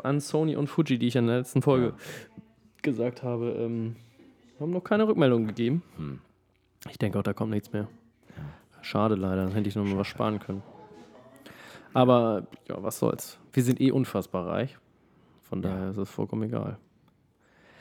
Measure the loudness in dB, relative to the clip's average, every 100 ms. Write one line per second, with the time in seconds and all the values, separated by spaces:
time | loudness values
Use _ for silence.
0 | -2 -2 0 0 0 0 -2 0 2 2
1 | 2 2 2 2 2 2 4 4 2 -4
2 | -14 -14 -16 -20 -20 _ _ -6 -2 0
3 | -2 -2 -4 -2 -2 -2 -4 -4 -6 -8
4 | -18 _ -20 _ -20 -8 -4 -4 0 2
5 | 4 6 6 6 2 0 0 0 -4 -10
6 | -10 -10 -16 _ _ _ _ _ -16 -4
7 | -2 0 -2 -2 -2 -2 -2 -6 -6 -10
8 | _ _ _ -16 -14 -16 _ -18 -4 2
9 | 2 2 2 0 0 0 0 0 0 0
10 | -2 -2 -2 -2 -6 -10 -10 -20 -20 -20
11 | -20 -20 -20 -20 -20 -20 -20 -20 -2 4
12 | 6 6 4 0 -4 -16 -12 -8 -6 0
13 | 0 0 -8 -16 -2 0 2 4 4 2
14 | 0 -2 -4 -6 -2 -2 -2 -8 _ _
15 | _ _ _ _ -10 -4 -4 -4 -4 -6
16 | -6 -4 -4 -2 -2 -4 -4 -8 _ _
17 | _ _ _ _ _ _ -20 -20